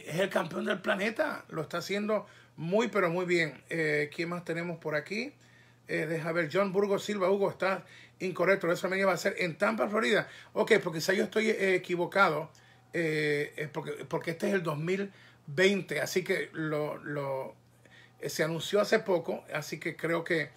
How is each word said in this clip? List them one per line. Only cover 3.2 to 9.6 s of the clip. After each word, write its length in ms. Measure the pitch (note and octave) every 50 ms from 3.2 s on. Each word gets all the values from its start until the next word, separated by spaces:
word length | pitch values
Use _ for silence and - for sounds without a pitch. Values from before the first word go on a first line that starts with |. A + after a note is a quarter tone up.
| F#3
bien. 360 | F3 F3+ F3 E3 D3+ - - - -
Eh, 400 | E3 E3 D#3+ D3+ D3 D3 D3 D3 -
¿quién 160 | - E3+ E3+
más 160 | F3 F3 E3+
tenemos 320 | - E3 E3 E3+ F3 E3+ D#3+
por 160 | - D#3 D3
aquí? 400 | D3+ D3 - F#3+ A3 B3 D4 - - - - - - - - _ _ _ -
Eh, 180 | E3 E3+ E3
deja 260 | D#3 E3 D#3+ D3 E3+
ver, 160 | E3 E3+ E3+ D3+
John 220 | D3+ F#3 G3+ G3
Burgos 320 | F3 G3 G3+ G3+ G3+ F3+ -
Silva, 260 | - G#3 G3+ F#3 F3+
"Hugo, 200 | G3 G3+ G3 F3+
está 340 | - - F#3 F#3+ F#3+ F3+ - - - - - - _ -
incorrecto, 480 | - F#3 E3+ - F3 F3+ G3 F#3+ -
WrestleMania 380 | E3 F3 E3+ - F#3 F#3 F#3+ G3
va 80 | F#3+
a 60 | F3 E3+
ser 160 | - G3+ G3+
en 220 | - F3+ F3 D#3
Tampa, 300 | -